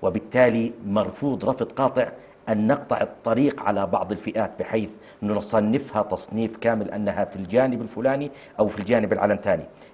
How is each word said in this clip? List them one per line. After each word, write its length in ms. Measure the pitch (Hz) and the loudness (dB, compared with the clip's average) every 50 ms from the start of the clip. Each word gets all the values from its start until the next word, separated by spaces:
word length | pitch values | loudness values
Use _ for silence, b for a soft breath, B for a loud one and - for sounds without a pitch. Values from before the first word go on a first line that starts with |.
وبالتالي 680 | 92 95 92 107 - - - 127 127 120 110 113 113 120 - - - | -2 -2 -2 -2 -4 -2 2 4 4 4 4 2 -2 -4 -6 -8 -6
مرفوض 640 | 101 101 107 95 92 - - 143 143 127 - 104 123 | -2 0 0 0 -2 -4 -4 -4 -4 -2 -2 -2 -2
رفض 220 | 127 - 113 - | -2 -2 -4 -4
قاطع 360 | - - 135 123 - 127 113 98 - B B B B B - 113 | -2 0 0 0 2 0 -2 -2 -4 B B B B B -4 -2
أن 180 | 110 104 107 | 0 2 2
نقطع 340 | 113 139 139 - - 120 - | 2 2 0 0 -2 -2 -2
الطريق 600 | 107 - - - - 113 113 123 139 143 - - - | -2 -4 -6 -6 0 2 4 4 4 4 2 2 2
على 220 | 101 101 101 98 | 2 4 2 2
بعض 260 | 90 107 92 95 90 | 2 0 0 0 0
الفئات، 400 | 104 85 - - - 110 104 - - - | -4 -6 -4 -4 -2 0 -2 -2 -2 -6
بحيث 300 | - - 113 113 104 - - - b b b b 104 | -6 -2 -2 -2 -2 -2 -8 -14 b b b b -2
نصنفها 800 | 104 104 101 101 - 117 107 104 110 120 139 - - - 107 | 0 0 -2 -2 2 2 2 4 4 2 0 0 -2 -2 -2
تصنيف 560 | 101 - 92 - - - 104 113 113 110 - | 0 0 -2 -6 -6 -6 -4 -2 -2 -2 -4
كامل 340 | - - 117 113 107 101 - | -2 0 0 0 0 -2 -4
أنها 340 | - 107 104 101 92 101 98 | -4 -4 -2 -2 0 -2 -2
في 100 | - - | -4 -4
الجانب 460 | 95 95 87 107 123 131 131 120 - | -10 -4 0 2 2 2 2 0 -4
الفلاني 500 | 113 107 - 113 120 131 139 139 147 143 B B B B B B | -6 -8 -6 -2 0 0 0 0 -4 -8 B B B B B B
أو 80 | 110 | 0
في 120 | 98 - 107 | 0 0 -4
الجانب 340 | 95 101 120 113 107 95 104 | 0 2 2 2 4 2 2
العلنتاني، 500 | 98 101 104 101 101 - 101 90 78 - - b b b b | 2 2 2 2 2 2 0 0 0 -2 -8 b b b b